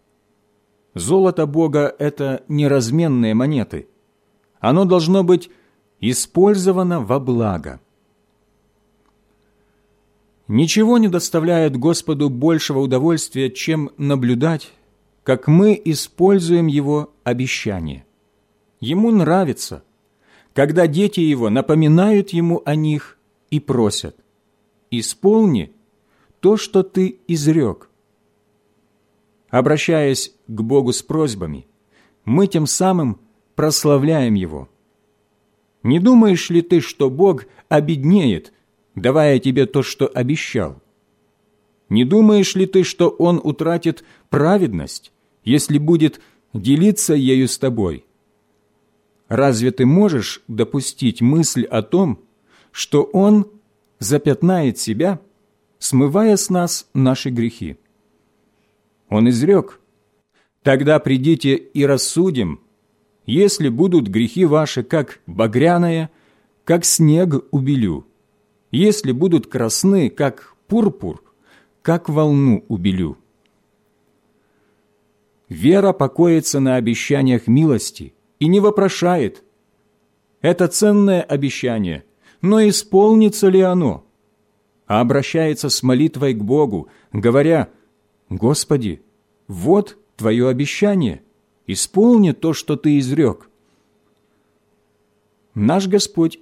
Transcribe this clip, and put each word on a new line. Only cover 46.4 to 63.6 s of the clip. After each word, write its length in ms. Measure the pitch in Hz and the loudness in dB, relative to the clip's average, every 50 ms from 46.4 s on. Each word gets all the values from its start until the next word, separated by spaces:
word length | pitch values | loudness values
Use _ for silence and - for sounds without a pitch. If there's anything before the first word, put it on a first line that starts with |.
| _ _ | _ _
делиться 640 | - 107 95 120 143 156 185 214 202 - - - 156 | -12 -6 0 0 2 4 4 2 2 0 -2 0 0
ею 320 | 143 131 131 131 131 131 | 0 2 2 2 2 0
с 100 | 120 - | -2 -4
тобой?» 480 | - - 131 120 110 101 87 76 64 - _ _ _ _ _ _ _ _ _ _ _ _ _ _ _ _ _ _ _ _ _ _ _ _ _ | -4 -4 -4 -2 -2 -4 -4 -4 -8 -14 _ _ _ _ _ _ _ _ _ _ _ _ _ _ _ _ _ _ _ _ _ _ _ _ _
Разве 420 | 113 117 139 143 123 110 120 127 | -2 0 2 2 2 0 0 -2
ты 160 | - - 131 | 0 2 2
можешь 560 | 127 151 190 208 202 160 120 98 - - - _ - | 4 4 4 4 2 0 -2 -4 -6 -10 -14 _ -10
допустить 760 | 117 107 117 - - 143 131 - - - 135 117 107 - | -4 -4 -4 -2 -2 -6 -6 -6 -8 -2 -2 -2 0 2
мысль 400 | 117 123 147 160 160 - - 131 | 2 2 2 2 0 0 -2 -4
о 200 | 113 - - 113 | -4 -2 -4 -6
том, 360 | 110 - - 180 196 156 107 - _ _ _ _ _ _ _ _ _ _ | -4 0 0 0 0 0 -2 -6 _ _ _ _ _ _ _ _ _ _
что 320 | _ - - - - 143 - | _ -12 -8 -2 0 0 0
Он 420 | - - 185 196 208 214 208 202 - - _ _ _ _ _ _ _ _ _ | 0 0 2 4 4 4 4 2 -2 -8 _ _ _ _ _ _ _ _ _
запятнает 760 | 117 95 143 143 - 151 135 - 165 180 185 175 151 127 104 | -4 -2 -2 0 0 0 0 2 0 0 0 2 0 -2 -2
себя, 440 | - - - 110 110 160 202 190 - - _ _ _ _ _ _ _ _ _ _ _ | -4 -6 -6 -4 -2 -2 -2 -2 -6 -10 _ _ _ _ _ _ _ _ _ _ _
смывая 580 | - - - 127 139 143 143 202 220 220 208 | -8 -2 0 2 2 2 2 0 2 2 2
с 140 | 190 - - | 0 0 -2
нас 380 | 185 180 175 170 - - - _ _ | -2 -2 -2 -4 -6 -10 -12 _ _
наши 360 | 135 135 127 131 - - 139 | 0 0 0 0 -2 -4 -6
грехи? 460 | 123 117 113 117 117 - 95 78 65 - _ _ _ _ _ _ _ _ _ _ _ _ _ _ _ _ _ _ _ _ _ _ _ _ _ _ | -4 -4 -4 -4 -6 -8 -12 -14 -14 -16 _ _ _ _ _ _ _ _ _ _ _ _ _ _ _ _ _ _ _ _ _ _ _ _ _ _
Он 200 | 104 104 113 120 | 0 2 2 2
изрек: 500 | 123 117 139 175 202 180 - - - _ _ _ _ _ _ _ _ _ _ _ _ _ _ _ _ _ _ | 2 2 2 2 2 2 0 -2 -14 _ _ _ _ _ _ _ _ _ _ _ _ _ _ _ _ _ _
«Тогда 340 | 135 135 131 143 147 156 147 | 0 0 2 2 2 2 2
придите 560 | - 135 135 127 131 160 165 - - 139 135 | 2 0 -2 0 2 0 0 0 0 0 -2
и 300 | - - - _ 147 143 | -2 -4 -8 _ -2 0
рассудим. 720 | 139 139 127 - - - 160 180 190 156 127 104 82 71 - _ _ _ _ _ _ _ _ _ _ _ _ _ | 0 0 0 -2 -4 -2 0 0 0 0 -2 -4 -4 -6 -10 _ _ _ _ _ _ _ _ _ _ _ _ _
Если 440 | - 117 165 202 202 196 - | -4 0 2 2 2 2 0